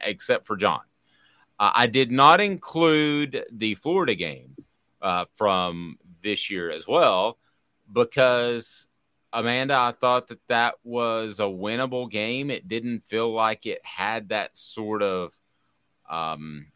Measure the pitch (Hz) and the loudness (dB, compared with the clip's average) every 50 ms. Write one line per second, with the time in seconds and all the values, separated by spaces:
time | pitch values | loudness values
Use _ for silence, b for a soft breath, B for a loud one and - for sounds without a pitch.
0 | - 104 101 - - - 123 - - - 107 90 104 95 76 58 - _ _ _ | -8 -8 -8 -6 -2 -2 -2 -2 0 -6 -4 2 2 2 2 0 -6 _ _ _
1 | b b b b b b b b b b _ - 104 101 - 117 123 117 107 135 | b b b b b b b b b b _ 2 2 4 6 6 4 4 4 2
2 | 135 117 123 135 139 151 170 185 208 202 190 165 - - - 165 165 160 156 151 | 2 2 4 6 8 8 8 8 4 0 -2 -6 -10 -6 0 2 4 4 4 4
3 | 151 147 147 147 147 135 127 123 - - 117 104 110 110 101 - - 151 180 190 | 2 2 0 -2 -4 -4 -6 -8 -10 -10 -8 -4 -2 -2 -2 -2 -4 -2 0 0
4 | 170 131 101 85 87 78 69 65 64 67 69 - - _ _ _ _ _ _ - | 0 0 0 -2 -4 -8 -8 -12 -18 -20 -20 -20 -20 _ _ _ _ _ _ -6
5 | - 95 90 90 87 - _ - 110 101 95 92 90 87 85 85 87 82 - _ | -4 -2 -2 -2 -2 -6 _ 0 0 2 2 2 0 -2 -4 -8 -10 -12 -14 _
6 | _ - 87 _ - 104 104 - - - 101 92 85 85 78 82 - 98 131 175 | _ -20 -20 _ -6 -4 -4 -4 -4 -6 -6 -6 -6 -6 -8 -8 -4 0 2 4
7 | 160 120 98 90 101 110 120 _ _ _ _ _ _ _ _ _ _ - 101 120 | 4 4 4 4 0 0 -2 _ _ _ _ _ _ _ _ _ _ -4 0 0
8 | 120 - - 143 131 127 123 120 120 120 120 117 113 - - - - _ _ _ | 0 2 4 4 4 4 4 2 0 -2 -4 -6 -8 -12 -18 -20 -20 _ _ _
9 | _ _ _ _ _ - - 117 113 117 120 127 135 139 143 131 123 120 113 - | _ _ _ _ _ -8 -6 -2 -2 0 0 0 0 2 2 2 2 0 0 0
10 | 131 123 123 123 123 - 117 - _ - 123 120 117 117 - - - 120 117 120 | 0 2 2 2 0 -4 -20 -16 _ 0 2 2 2 2 0 -4 -12 -6 -4 -2
11 | 117 117 113 113 110 110 98 98 104 101 95 90 98 107 113 123 131 127 127 127 | -2 -2 -2 -2 -4 -6 -4 -2 -2 -2 -2 -4 -6 -4 -2 -2 -4 -4 -4 -6
12 | 123 113 104 104 107 113 123 131 139 143 123 - - 92 110 117 117 123 117 107 | -6 -6 -4 -4 -4 -4 -4 -4 -4 -6 -6 -8 -8 -6 -6 -6 -4 -4 -6 -8
13 | _ - 107 113 117 117 110 110 110 110 110 - - 110 85 - - - - 92 | _ -6 -4 -2 -2 -2 0 0 0 0 -2 -4 -6 -10 -10 -10 -10 -14 -8 -4
14 | 95 104 113 113 107 90 110 104 95 - _ - - - - 113 107 107 107 104 | -4 -4 -4 -6 -6 -4 -4 -4 -4 -6 _ -18 -20 -16 -12 -10 -6 -4 -2 0
15 | 101 98 95 92 90 78 _ _ _ _ _ _ _ _ _ _ _ _ _ _ | 0 0 0 -2 -6 -8 _ _ _ _ _ _ _ _ _ _ _ _ _ _
16 | _ - 78 82 80 80 80 76 76 78 76 73 73 _ _ | _ -10 -8 -6 -6 -6 -8 -8 -10 -14 -14 -16 -18 _ _